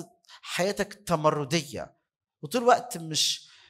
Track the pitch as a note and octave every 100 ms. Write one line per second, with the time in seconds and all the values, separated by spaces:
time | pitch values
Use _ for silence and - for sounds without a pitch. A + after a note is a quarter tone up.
0 | E3+ _ _ - - - F#3 G3+ G3 -
1 | - E3 D3+ D3 C#3 E3 - G2 C#2 _
2 | _ _ _ _ D3 - A#3+ A#3 - F3
3 | D#3+ D3+ - - - -